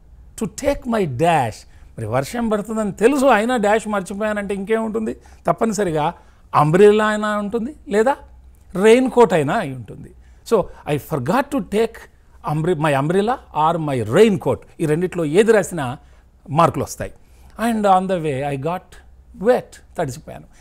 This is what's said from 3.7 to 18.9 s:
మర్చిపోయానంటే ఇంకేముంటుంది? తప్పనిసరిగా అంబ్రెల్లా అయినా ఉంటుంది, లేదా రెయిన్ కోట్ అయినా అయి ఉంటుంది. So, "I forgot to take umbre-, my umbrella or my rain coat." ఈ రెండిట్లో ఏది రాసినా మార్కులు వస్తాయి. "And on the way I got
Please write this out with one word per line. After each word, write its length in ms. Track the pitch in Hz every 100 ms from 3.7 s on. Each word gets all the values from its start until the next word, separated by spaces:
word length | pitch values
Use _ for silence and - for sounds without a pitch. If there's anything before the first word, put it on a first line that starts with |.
| 220 214
మర్చిపోయానంటే 640 | 202 175 196 214 208 202
ఇంకేముంటుంది? 600 | 202 196 220 226 220 220 254 - - -
తప్పనిసరిగా 680 | 165 226 196 190 156 151 - - - -
అంబ్రెల్లా 520 | 131 147 175 208 214 214
అయినా 320 | 214 214 208
ఉంటుంది, 380 | 202 226 233 302 -
లేదా 280 | 208 226 285 - - - - -
రెయిన్ 360 | 180 214 240 262
కోట్ 220 | 247 233
అయినా 220 | 175 139
అయి 200 | 214 156
ఉంటుంది. 360 | 131 - - 131 - - - -
So, 120 | 220 165 - -
"I 80 | 147
forgot 480 | - 147 123 226 277 277
to 20 |
take 380 | 175 202 226 - - _ _ - -
umbre-, 260 | 151 160 160
my 140 | 156 135
umbrella 320 | 147 185 208 269 - 156
or 260 | 156 170 151
my 260 | 131 107 147
rain 180 | 226 175
coat." 220 | - 110 - -
ఈ 60 | 160
రెండిట్లో 380 | 151 180 175
ఏది 280 | 156 170 220
రాసినా 460 | 220 - 170 127 139 - - _ _ -
మార్కులు 340 | 143 165 135
వస్తాయి. 280 | 107 - 98 - - - - - 226
"And 120 | 220
on 240 | 208 185 190
the 140 | 185
way 340 | 156 131 143 139
I 60 | 127
got 360 | 180 -